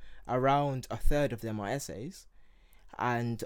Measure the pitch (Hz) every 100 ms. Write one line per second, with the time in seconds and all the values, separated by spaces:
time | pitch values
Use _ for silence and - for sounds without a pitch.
0 | - - - 127 135 143 143 131 - 113
1 | - 147 139 113 113 107 101 139 - 87
2 | 147 - - - - - - - - -
3 | 120 120 120 110